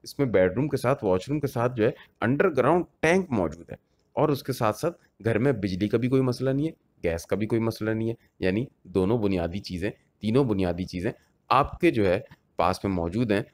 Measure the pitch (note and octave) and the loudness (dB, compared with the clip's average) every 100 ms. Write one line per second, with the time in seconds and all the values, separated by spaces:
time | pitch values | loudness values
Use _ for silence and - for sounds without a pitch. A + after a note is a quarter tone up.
0 | - - C3 G2 F#2 G#2 D3 C3 A#2+ C#3 | -12 -4 2 4 4 2 -2 0 0 0
1 | G2+ F#2 - D3 C3 A#2 B2 B2 A2+ - | 0 0 0 -4 -4 -2 -2 2 0 0
2 | - _ A2 C#3+ G3 C3 B2+ F3+ E3+ _ | -12 _ 0 2 2 2 4 2 0 _
3 | D#3 F#3+ F3+ A2 D#2+ E2 E2+ - _ _ | 2 2 2 0 -2 -4 -16 -18 _ _
4 | _ - D3+ C3+ - B2 G#2+ - D#3+ - | _ 0 0 0 -4 -2 -2 0 -4 -6
5 | _ _ G#2+ G#2 C#3 A2 G2 F2+ G#2 A#2 | _ _ -2 2 2 0 -2 -2 0 0
6 | B2 C3+ B2+ A#2+ C3 C#3 D#3 - _ _ | 2 2 0 -2 -2 -2 -4 -8 _ _
7 | E2 E2+ - F#2+ A2 A#2 A2+ A2 A2 A2 | -4 -4 -4 -4 0 0 0 -2 -4 -2
8 | A2+ A#2 _ - F#2 G#2 - _ F2+ G2 | -4 -6 _ -4 -2 0 -4 _ -4 0
9 | F#2 A#2 G2+ F#2 E2+ G2+ - F2 G2+ - | 2 2 0 0 -2 -6 -8 -6 -8 -8
10 | _ _ G#2+ B2+ C3 G2 F2+ E2+ F#2 F2 | _ _ 0 0 2 0 -2 -2 -6 -6
11 | G#2+ - _ _ - B2 D3 - E3+ B2 | -6 -8 _ _ 0 0 0 0 0 2
12 | F#2+ G2 - - _ - F2 F#2+ G2+ F#2 | 2 0 -4 -18 _ -2 0 0 -2 -2
13 | E2+ G#2+ A2+ G2+ - | -2 -2 0 0 -2